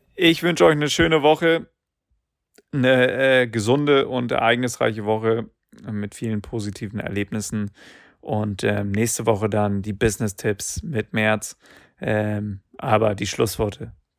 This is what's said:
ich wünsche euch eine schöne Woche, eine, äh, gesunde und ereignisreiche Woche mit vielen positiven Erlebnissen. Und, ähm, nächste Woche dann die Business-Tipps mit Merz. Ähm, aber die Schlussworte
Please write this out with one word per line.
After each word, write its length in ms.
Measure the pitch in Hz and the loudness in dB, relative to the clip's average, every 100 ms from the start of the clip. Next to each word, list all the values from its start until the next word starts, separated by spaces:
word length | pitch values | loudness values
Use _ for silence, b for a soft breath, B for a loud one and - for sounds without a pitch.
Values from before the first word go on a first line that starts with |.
| _ | _
ich 280 | - 175 165 | 0 2 2
wünsche 220 | 170 165 | 0 4
euch 80 | 175 | 6
eine 160 | 151 147 | 4 2
schöne 340 | - 165 160 | 0 2 4
Woche, 440 | 143 156 170 165 - _ _ _ _ _ _ _ _ _ _ | 4 4 4 2 -2 _ _ _ _ _ _ _ _ _ _
eine, 720 | 143 127 131 127 127 135 131 | 0 4 4 4 2 4 4
äh, 40 | 123 | 2
gesunde 600 | 113 104 139 147 139 135 | 0 2 2 4 4 2
und 240 | 127 123 | -2 -2
ereignisreiche 720 | 127 113 120 127 - 123 110 | 0 2 2 0 -2 -2 -2
Woche 460 | 104 110 113 113 117 _ _ - - | -2 0 0 -2 -4 _ _ -20 -10
mit 240 | 107 101 | -8 -8
vielen 280 | - 117 107 | -8 -6 -4
positiven 580 | - 117 104 98 104 104 | -6 -6 -6 -8 -10 -8
Erlebnissen. 720 | - 101 101 110 101 107 104 - b b b b | -6 -6 -4 -6 -6 -6 -6 -10 b b b b
Und, 420 | - 107 107 98 | -6 -2 -2 -2
ähm, 300 | 107 104 104 | -2 0 -2
nächste 340 | 98 117 - 113 | 0 0 0 0
Woche 240 | 104 107 | 0 0
dann 320 | 107 104 101 | 0 0 0
die 100 | 98 | -4
Business-Tipps 920 | 98 117 104 110 - 113 104 - - | -2 0 0 -4 -4 -4 -4 -6 -8
mit 280 | - 127 107 | -6 -6 -4
Merz. 460 | 117 107 107 - - b b b b | -2 0 0 -4 -16 b b b b
Ähm, 600 | - 107 107 104 104 98 _ - | -2 -2 0 -4 -6 -10 _ -10
aber 380 | 135 107 110 101 | 0 2 2 0
die 100 | 104 | -4
Schlussworte 640 | - 120 - 107 - - - _ | -2 -2 -2 -4 -6 -12 -16 _